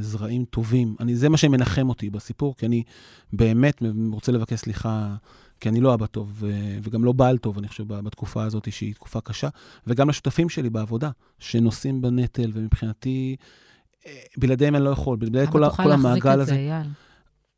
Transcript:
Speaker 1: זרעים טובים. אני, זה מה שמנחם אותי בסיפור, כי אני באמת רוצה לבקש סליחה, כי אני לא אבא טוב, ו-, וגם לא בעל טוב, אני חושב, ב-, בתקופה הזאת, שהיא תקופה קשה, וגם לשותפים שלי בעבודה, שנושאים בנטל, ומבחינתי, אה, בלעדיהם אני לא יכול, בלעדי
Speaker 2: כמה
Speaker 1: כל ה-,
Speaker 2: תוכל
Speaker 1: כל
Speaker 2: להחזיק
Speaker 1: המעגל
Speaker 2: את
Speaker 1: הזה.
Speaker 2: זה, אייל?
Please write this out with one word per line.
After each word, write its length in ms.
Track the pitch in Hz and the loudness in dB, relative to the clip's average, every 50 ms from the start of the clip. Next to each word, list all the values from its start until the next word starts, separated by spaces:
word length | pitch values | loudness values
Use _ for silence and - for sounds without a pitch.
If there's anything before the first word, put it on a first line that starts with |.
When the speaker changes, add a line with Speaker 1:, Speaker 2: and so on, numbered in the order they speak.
Speaker 1:
זרעים 440 | 104 107 107 107 104 110 117 123 123 | -4 -4 -6 -6 -6 -4 -4 -4 -4
טובים. 500 | - - 120 113 110 120 127 120 113 107 - | -4 -4 -4 0 2 2 2 2 0 -2 -2
אני, 160 | 117 120 120 | -2 -2 0
זה 140 | 120 131 151 | 2 2 2
מה 80 | 156 147 | 4 4
שמנחם 520 | - 147 139 127 123 107 95 143 131 131 | 4 4 4 2 2 2 0 0 0 0
אותי 200 | 120 - 107 101 | -2 -4 -6 -8
בסיפור, 460 | 101 101 - - 113 - 147 143 127 - | -8 -8 -10 -12 -8 -6 -4 -6 -4 -4
כי 80 | - | -2
אני 180 | 113 120 117 117 - - - - - - - _ _ - | -2 0 -2 -2 -4 -10 -20 -20 -20 -20 -20 _ _ 0
באמת 500 | 101 113 110 113 117 135 147 143 - 120 113 107 110 113 110 | 2 4 4 6 4 4 4 2 0 -2 -2 -2 -2 -2 -2
רוצה 200 | 107 107 - - | -4 -4 -2 0
לבקש 280 | 123 117 110 - 117 107 | 0 0 0 -2 -4 -6
סליחה, 560 | - 113 104 - - 113 110 107 104 104 101 104 - _ - _ _ _ _ _ | -4 -6 -6 -6 -4 -4 -4 -2 -4 -4 -6 -8 -12 _ -20 _ _ _ _ _
כי 100 | - 113 | -2 0
אני 120 | 110 117 | 2 4
לא 120 | 123 135 123 | 4 4 4
אבא 120 | 110 107 | 2 0
טוב, 260 | 104 - 107 104 104 104 | -2 -4 -8 -8 -8 -8
ו-, 420 | 107 107 104 104 101 101 104 98 101 104 | -8 -6 -4 -4 -4 -4 -6 -6 -8 -6
וגם 200 | 107 113 117 117 | -4 -2 2 2
לא 80 | 123 | 2
בעל 260 | 123 127 131 127 131 120 | 4 4 4 4 4 2
טוב, 200 | - 113 101 101 | 0 -4 -4 -4
אני 100 | 101 101 | -6 -8
חושב, 160 | - - 107 104 | -10 -10 -10 -8
ב-, 120 | 104 101 | -8 -8
בתקופה 440 | 101 107 - - - - - 113 110 | -8 -8 -10 -10 -10 -8 -6 -4 -4
הזאת, 280 | 110 107 107 - 107 | -2 -4 -4 -6 -6
שהיא 220 | 104 - 107 107 107 | -8 -6 -8 -8 -8
תקופה 280 | - - - - 113 | -10 -14 -10 -10 -10
קשה, 280 | - - 113 - - 143 - - - - - - _ 110 | -8 -8 -8 -8 -8 -8 -8 -10 -18 -20 -20 -12 _ -4
וגם 220 | 123 117 135 151 | 0 2 2 2
לשותפים 400 | 139 - - 139 - - 170 170 | 0 0 -2 -2 0 0 0 0
שלי 200 | - 165 135 117 | -2 -4 -4 -2
בעבודה, 400 | 110 110 107 107 113 117 147 151 127 - _ _ _ _ | -2 -4 -4 -4 -4 -4 -4 -6 -6 -10 _ _ _ _
שנושאים 640 | - - - 117 117 113 104 - - 139 135 131 | -10 -2 0 2 2 2 2 0 -4 -4 -2 -2
בנטל, 500 | 127 123 123 127 123 117 - - 120 113 107 | -2 0 0 0 -2 -2 -2 -4 -4 -4 -4
ומבחינתי, 840 | 110 110 110 - - - 110 107 - - 131 131 131 131 131 131 131 - - - _ _ _ _ _ _ _ _ _ _ - | -6 -2 -2 -2 -2 -2 -4 -8 -6 -6 -6 -4 -4 -4 -4 -6 -8 -12 -20 -20 _ _ _ _ _ _ _ _ _ _ -20
אה, 40 | 143 127 - - - 123 | -20 -20 -20 -16 -6 0
בלעדיהם 380 | 123 127 131 123 143 147 147 | 2 2 4 4 4 4 4
אני 80 | 143 139 | 4 2
לא 60 | 139 | 2
יכול, 280 | 139 135 143 139 127 110 | 2 0 -2 -2 -2 -2
בלעדי 260 | 117 113 113 131 139 | -2 -2 0 2 2
Speaker 2:
כמה 80 | 151 | 4
Speaker 1:
כל 120 | 151 151 147 | 4 4 4
ה-, 60 | 147 | 4
Speaker 2:
תוכל 140 | - - - | 2 4 4
Speaker 1:
כל 60 | 147 | 6
Speaker 2:
להחזיק 160 | 147 139 131 | 6 6 6
Speaker 1:
המעגל 280 | 123 123 123 - 135 135 | 4 4 4 4 4 4
Speaker 2:
את 60 | 139 | 4
Speaker 1:
הזה. 120 | 139 131 139 | 4 2 0
Speaker 2:
זה, 60 | 139 | 0
אייל? 280 | 139 147 160 160 151 147 143 - _ _ _ _ _ _ _ _ _ _ _ | 0 -2 -4 -4 -6 -8 -10 -12 _ _ _ _ _ _ _ _ _ _ _